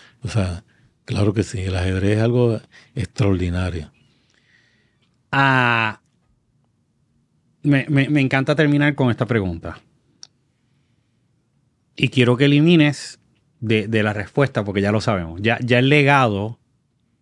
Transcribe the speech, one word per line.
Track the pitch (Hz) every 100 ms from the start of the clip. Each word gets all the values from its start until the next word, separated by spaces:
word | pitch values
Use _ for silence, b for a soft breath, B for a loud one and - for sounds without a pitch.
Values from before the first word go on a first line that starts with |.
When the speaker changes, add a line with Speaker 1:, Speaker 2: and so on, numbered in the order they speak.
| b b
Speaker 1:
O | -
sea, | 113 92 87 - _ _ _ -
claro | 98 104
que | 104
sí, | 95 107
el | 95 92
ajedrez | 92 92 98 107
es |
algo | 113 123 120 110 - b b
extraordinario. | - 98 - 101 92 90 87 92 85 73 _ _ _ _ _ _ _ _ _ _ _ _ _ _
Speaker 2:
Ah, | 139 139 131 123 117 110 104 _ _ _ _ _ _ _ _ _ _ _ _ _ _ _ _
me, | 151 139 -
me, | 143 139
me | 147
encanta | 131 135 131
terminar | 147 151 147 147
con | 139 127
esta | 110 110
pregunta. | 117 95 85 85 80 _ _ _ _ - _ _ _ _ _ _ _ _ _ _ _ _ _ _ _ _ -
Y | 131
quiero | - 120 123
que | 143
elimines | 143 160 175 147 139 - - _ _ _ _
de, | 110 110 104
de | 113
la | 107
respuesta, | 104 95 - 131 -
porque | 104 101
ya | 101
lo | 107
sabemos. | 107 101 82 82
Ya, | 107 117
ya | 123 123
el | 131
legado | 151 139 139 127 98 107 113 _ _ _ _ _ _